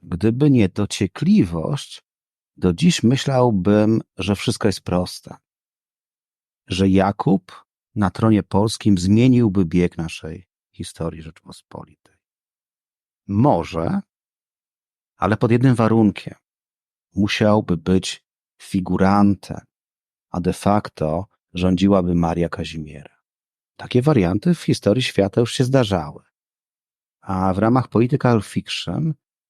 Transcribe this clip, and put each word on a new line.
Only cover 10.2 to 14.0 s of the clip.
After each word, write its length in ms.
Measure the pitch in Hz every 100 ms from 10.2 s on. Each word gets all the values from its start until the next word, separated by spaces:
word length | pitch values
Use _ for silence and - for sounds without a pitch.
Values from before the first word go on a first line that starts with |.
| - 85 - _ _
historii 500 | _ - - 82 80
Rzeczpospolitej. 920 | 80 82 - - _ - - _ _ _ _ _ _ _ _ _ _ _ _ _ -
Może, 760 | 98 139 92 82 82 82 196